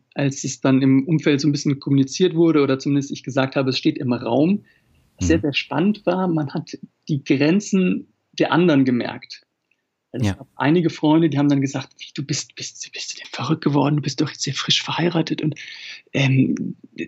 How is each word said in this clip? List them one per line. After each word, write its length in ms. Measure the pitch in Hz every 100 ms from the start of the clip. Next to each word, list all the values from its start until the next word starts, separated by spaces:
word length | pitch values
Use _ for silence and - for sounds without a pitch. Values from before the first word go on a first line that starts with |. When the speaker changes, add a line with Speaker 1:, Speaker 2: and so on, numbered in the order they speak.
| _ -
Speaker 1:
als 280 | 139 135
es 180 | 139 -
dann 200 | 139 131
im 260 | 135 135 135
Umfeld 340 | 160 - 143
so 60 | 151
ein 40 |
bisschen 280 | 143 160 139
kommuniziert 560 | - 139 135 - 185 165
wurde 260 | 170 151
oder 160 | 139 131
zumindest 320 | 147 143 139
ich 120 | -
gesagt 320 | - 127 131 143
habe, 140 | 131
es 60 | 127
steht 200 | 165 -
im 160 | 123
Raum, 500 | 120 117 123 160 196 - _ _ _ _ -
was 80 | 90
Speaker 2:
Mhm. 20 |
Speaker 1:
sehr, 140 | 165
sehr 120 | 151
spannend 520 | 131 - 143 190 208 -
war, 220 | 180 185
man 260 | 160 143
hat 240 | 156 139 - - _ -
die 140 | 147
Grenzen 840 | - 139 143 190 - 190 185 190 - _ _ -
der 120 | -
anderen 340 | 143 180 143 131
gemerkt. 580 | 123 107 123 - - _ _ _ _ _ _ _
Also 140 | 120 107
es 40 |
Speaker 2:
Ja. 60 | -
Speaker 1:
gab 120 | - -
einige 360 | 131 170 165
Freunde, 360 | - 156 160 165
die 100 | 139
haben 100 | 143
dann 100 | 139
gesagt, 300 | 135 135 - _
„Wie, 80 | -
du 100 | -
bist, 320 | 139 143 - -
bist, 340 | - - -
bist 200 | - -
du 40 | -
denn 80 | -
verrückt 320 | - 127 156
geworden? 320 | - 147 139 147
Du 60 |
bist 180 | 139 135
doch 80 | 151
jetzt 140 | -
hier 100 | -
frisch 280 | 135 - -
verheiratet 580 | - - 170 165 160 -
und, 140 | - 143 - - - - _
ähm, 600 | - 135 131 127 - - - - -